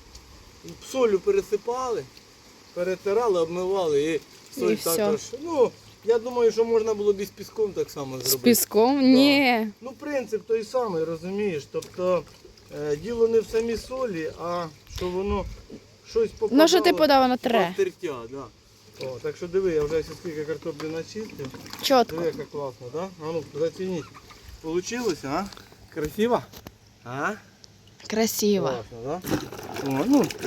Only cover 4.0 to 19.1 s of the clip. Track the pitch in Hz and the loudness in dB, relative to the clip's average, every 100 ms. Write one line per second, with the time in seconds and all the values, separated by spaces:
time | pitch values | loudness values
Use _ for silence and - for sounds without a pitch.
4 | 156 156 - - - - 226 208 - - | 2 -2 -6 -18 -16 -2 0 0 0 0
5 | 208 202 - 240 330 311 220 - - - | 2 0 -4 -10 -2 2 2 0 -18 -4
6 | 202 233 240 247 226 208 226 226 220 208 | 0 0 0 2 4 4 2 2 2 2
7 | 208 196 196 - 196 - 208 165 143 151 | 2 0 -4 -10 -10 -2 -2 -2 -6 -6
8 | 135 131 123 135 175 226 - 208 240 285 | -8 -4 -2 2 4 4 4 4 4 6
9 | 262 262 277 277 262 233 220 - 247 220 | 6 8 8 6 4 2 0 -8 -14 -10
10 | 294 277 226 214 - 226 214 254 226 165 | -4 -4 -2 -6 -2 -2 -2 -2 0 -2
11 | 160 160 175 196 208 151 - 160 - - | -2 -4 -6 -2 -2 -2 -6 -8 -8 -4
12 | 180 175 147 - - - - 147 147 147 | 0 0 -2 -16 -20 -20 -14 -8 -4 -4
13 | 185 233 226 226 196 226 233 220 - 262 | -2 2 4 4 2 0 0 -4 -6 -6
14 | 247 165 156 - 165 175 165 151 - - | -4 -4 -6 -6 -6 -4 -6 -12 -16 -8
15 | 180 180 202 202 - - - - - - | -4 -4 -2 -4 -4 -12 -16 -20 -20 -20
16 | - 226 208 - 214 254 311 349 349 320 | -4 0 0 -2 2 6 6 6 4 4
17 | 302 277 254 247 247 226 175 185 185 165 | 6 6 6 2 2 2 2 0 -2 -4
18 | 170 127 117 139 120 - _ - - - | -8 -6 -10 -12 -14 -18 _ -20 -20 -12
19 | 135 | -10